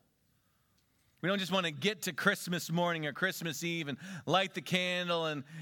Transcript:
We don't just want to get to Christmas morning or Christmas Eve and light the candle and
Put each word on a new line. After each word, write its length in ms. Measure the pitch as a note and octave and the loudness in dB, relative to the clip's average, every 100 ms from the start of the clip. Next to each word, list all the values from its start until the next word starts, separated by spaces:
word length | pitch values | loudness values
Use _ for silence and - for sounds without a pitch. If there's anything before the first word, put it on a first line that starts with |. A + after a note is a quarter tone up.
| _ _ _ _ _ _ _ _ _ _ _ _ | _ _ _ _ _ _ _ _ _ _ _ _
We 80 | E3+ | 0
don't 80 | G3+ | 0
just 140 | F3+ | 2
want 160 | F#3+ E3+ | 2 2
to 40 | |
get 300 | C#3+ E3+ G#3 | 0 -2 -2
to 100 | - | -4
Christmas 600 | C#3+ G3+ G3 - F3 - | 0 2 2 0 -4 0
morning 340 | E3 F3 E3 D3+ | 2 2 2 -2
or 80 | |
Christmas 500 | C3 F#3 - E3+ C#3 | 0 -2 0 -4 -4
Eve 240 | E3+ E3+ D3 | -2 -2 -4
and 120 | C3 F3+ F#3 B2 | -8 -10 -8 2
light 300 | F3 F#3+ F3+ | 4 4 -2
the 80 | |
candle 640 | C3+ F3+ F3+ F3+ F3 E3+ D#3+ | 0 0 2 0 0 0 0
and 160 | D3 C#3+ D#3+ | -2 -6 -12